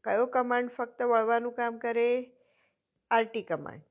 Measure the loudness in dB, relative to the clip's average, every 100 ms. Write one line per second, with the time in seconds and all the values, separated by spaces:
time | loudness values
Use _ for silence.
0 | 0 0 2 0 0 0 -2 -6 -8 -2
1 | 2 2 4 0 0 -4 -4 -4 -4 0
2 | 2 0 -4 _ _ _ _ _ _ _
3 | _ 2 2 -6 -6 -6 -6 -16 _